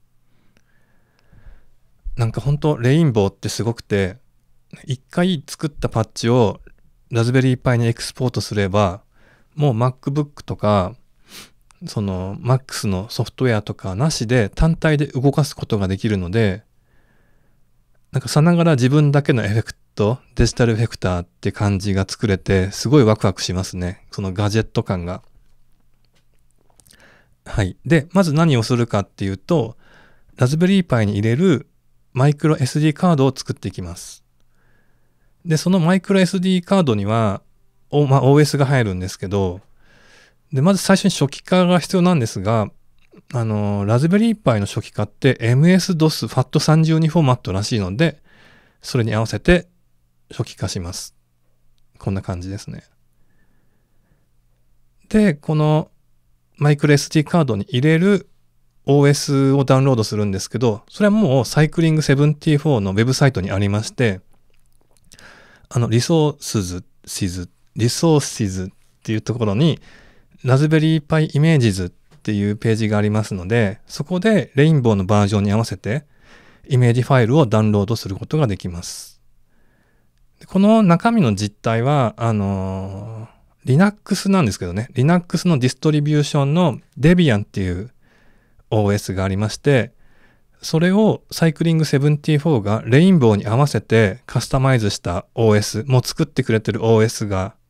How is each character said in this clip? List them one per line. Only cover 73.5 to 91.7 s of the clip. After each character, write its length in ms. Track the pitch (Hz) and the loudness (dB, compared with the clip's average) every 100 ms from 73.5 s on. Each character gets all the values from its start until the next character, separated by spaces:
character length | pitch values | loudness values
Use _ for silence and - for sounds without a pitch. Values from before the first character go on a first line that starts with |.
| 117 101 110 - | 0 0 -4 -14
そ 180 | - 147 | -12 -6
こ 160 | 180 | -2
で 320 | 220 202 120 139 | 2 0 0 2
レ 80 | 156 | 4
イ 60 | |
ン 100 | 151 | 4
ボ 120 | 120 | 2
ー 20 | 101 | 0
の 100 | 92 | 2
バ 200 | 104 101 | 2 2
ー 20 | |
ジ 80 | 104 | 0
ョ 60 | |
ン 20 | |
に 80 | 101 | 0
合 60 | 104 | 0
わ 80 | 113 | -2
せ 100 | 98 | -6
て 300 | 101 135 - _ _ - _ _ - | -6 -6 -8 _ _ -20 _ _ -2
イ 80 | 127 | 2
メ 140 | 123 | 4
ー 20 | |
ジ 80 | 120 | 2
フ 120 | 117 | 2
ァ 120 | 135 113 | 2 4
イ 20 | |
ル 100 | 151 | 2
を 80 | 120 | 2
ダ 140 | 110 | 2
ウ 40 | |
ン 100 | 107 | 2
ロ 100 | 104 | 2
ー 20 | 98 | 0
ド 120 | 113 | -4
す 100 | 95 | -6
る 80 | 95 | -10
こ 100 | - | -6
と 120 | 156 | -4
が 100 | 127 | -2
で 100 | 92 | -4
き 120 | 95 | -8
ま 120 | 85 | -12
す。 400 | - - - - _ _ _ _ _ _ _ _ _ _ _ _ | -14 -16 -18 -20 _ _ _ _ _ _ _ _ _ _ _ _
で、 60 | - | -6
こ 140 | 190 | 2
の 220 | 202 220 | 4 4
中 300 | 196 170 233 | 4 4 2
身 100 | 233 | 2
の 140 | 131 98 | 2 0
実 220 | 104 _ | -4 _
態 200 | 120 113 | -2 0
は、 320 | 127 147 113 - | 0 0 0 -2
あ 160 | 117 | -2
の 960 | 107 98 98 95 95 98 98 110 113 110 _ _ _ - | 0 -2 -2 -6 -8 -10 -12 -12 -14 -16 _ _ _ -2
ー、 20 | |
Linux 600 | 135 202 202 - 196 190 | 2 2 0 -6 -4 0
な 120 | 196 | 2
ん 40 | 120 | 0
で 80 | |
す 60 | - | -2
け 60 | 90 | -6
ど 60 | |
ね、 160 | 92 123 | -6 -6
Linux 520 | - 139 175 - 170 180 | -2 2 2 0 -4 0
の 140 | 147 | 0
デ 80 | 123 | 0
ィ 20 | |
ス 60 | - | 0
ト 160 | 156 | 0
リ 100 | 151 | 0
ビ 120 | 147 | 0
ュ 60 | 151 | 0
ー 20 | |
シ 140 | 143 151 | 0 0
ョ 80 | 139 | 0
ン 80 | |
の 260 | 160 170 110 _ - | 2 0 -2 _ 0
Debian 440 | 147 180 156 104 | 2 4 4 2
っ 20 | |
て 160 | 101 - | -2 -6
い 100 | 92 | -4
う 200 | 87 117 _ _ _ _ _ _ _ - | -4 -8 _ _ _ _ _ _ _ -4
オ 160 | 110 101 | 0 0
ー 60 | |
エ 40 | 101 | 0
ス 160 | - | -2
が 120 | 95 95 | -4 -2
あ 20 | |
り 80 | 98 | -2
ま 140 | 107 | -4
し 80 | - | -4
て、 340 | 147 131 101 _ - _ _ _ _ _ | 0 0 0 _ -20 _ _ _ _ _
そ 180 | - 160 | -4 0
れ 140 | 180 | 2
を 300 | 196 214 127 - | 2 2 0 -6
サ 160 | - 165 | -2 -2
イ 60 | |
ク 120 | - | 0
リ 80 | 165 | 0